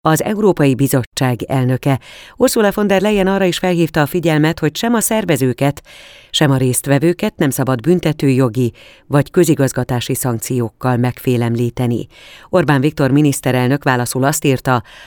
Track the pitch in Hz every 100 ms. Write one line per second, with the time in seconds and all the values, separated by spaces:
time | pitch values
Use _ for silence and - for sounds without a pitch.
0 | 156 156 - 208 208 165 143 123 135 135
1 | 117 - 127 117 - 131 127 127 143 135
2 | - - - - 254 240 202 208 208 190
3 | 208 202 190 196 185 - 185 170 165 160
4 | 143 180 165 151 156 165 151 - 233 233
5 | - 220 185 139 131 - 139 - - -
6 | - - - - 151 135 131 123 139 139
7 | 165 175 214 - 147 135 131 127 127 180
8 | 156 147 139 127 127 123 120 - - -
9 | - 135 - 185 165 151 131 - 123 123
10 | - 131 127 113 - 127 113 - 127 120
11 | 123 - 131 120 120 117 120 123 120 117
12 | - - - - - - 143 139 147 156
13 | 135 143 151 139 127 127 123 143 143 127
14 | 120 131 135 151 147 127 135 123 - -